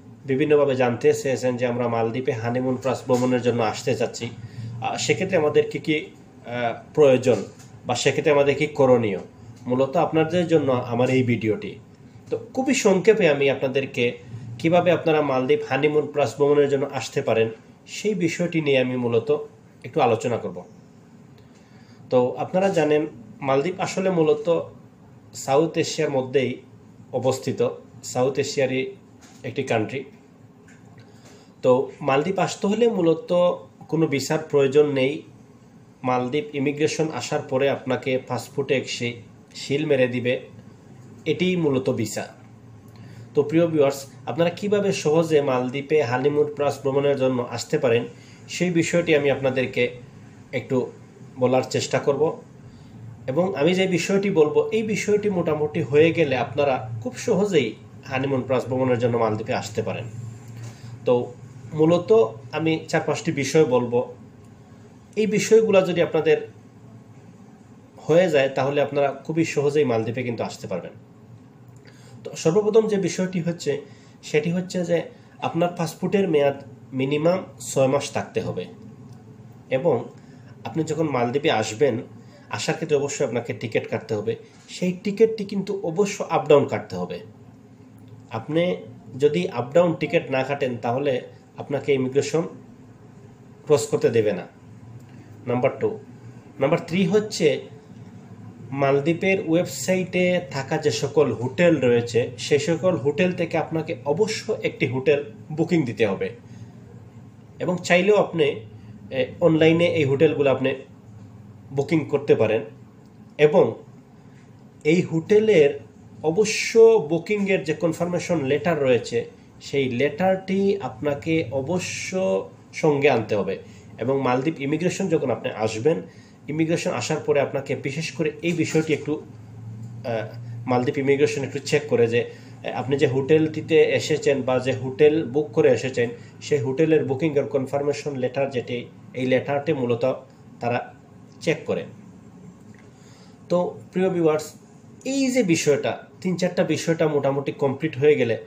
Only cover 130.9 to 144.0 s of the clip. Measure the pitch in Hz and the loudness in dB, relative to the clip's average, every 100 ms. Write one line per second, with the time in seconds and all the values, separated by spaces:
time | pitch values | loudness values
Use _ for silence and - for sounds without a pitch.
130.9 | 143 135 139 147 - 131 139 - 147 143 | 0 2 4 2 0 -6 -8 -2 -2 2
131.9 | 117 117 117 113 - - - - 120 117 | 2 2 2 -2 -8 -20 -14 -8 -6 -2
132.9 | 139 147 131 - 156 156 156 - 156 151 | 0 2 2 2 2 2 -4 0 4 4
133.9 | 131 - 147 151 131 123 127 123 113 127 | 2 0 0 2 0 2 0 0 -4 -4
134.9 | - 151 156 120 139 151 160 143 117 131 | 4 4 4 0 -2 -2 2 4 4 0
135.9 | 127 117 - - - - 143 127 131 160 | -2 -2 -4 -18 -14 -2 -2 0 0 4
136.9 | 156 127 135 165 139 - 135 127 143 143 | 4 2 -2 0 0 0 -2 -2 -4 -2
137.9 | 143 147 135 123 139 131 120 113 120 - | -4 -4 -4 -4 -2 -4 -4 -6 -8 -10
138.9 | - - 131 127 127 123 139 139 143 120 | -16 -14 -6 0 0 0 -2 -2 -2 0
139.9 | 117 127 - - - - - 120 123 - | 0 -2 -4 -10 -20 -20 -8 -4 -4 -6
140.9 | - - - - - 170 151 - 90 - | -16 -20 -20 -20 -8 -4 -4 -2 -6 -6
141.9 | - - - - - - - - - - | -16 -20 -20 -20 -20 -20 -20 -20 -20 -20
142.9 | - - - - - - 175 180 - - | -20 -20 -20 -20 -16 -2 0 0 -6 -8
143.9 | 185 | -2